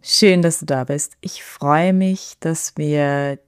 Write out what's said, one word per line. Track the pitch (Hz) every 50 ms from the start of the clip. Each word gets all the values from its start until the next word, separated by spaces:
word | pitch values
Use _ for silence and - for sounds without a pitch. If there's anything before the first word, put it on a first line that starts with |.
| _ -
Schön, | - - 220 202 185 175
dass | 170 170 160 -
du | 156
da | 156 139 131 127
bist. | - 143 143 - - - _
Ich | - 196 - - -
freue | - - - - 143 147 156 170 185
mich, | 190 190 190 185 190 185 - - - _
dass | - 165 165 160 - - _
wir | - 151 147 147 147 147 143 143 143 143 139 139 139 _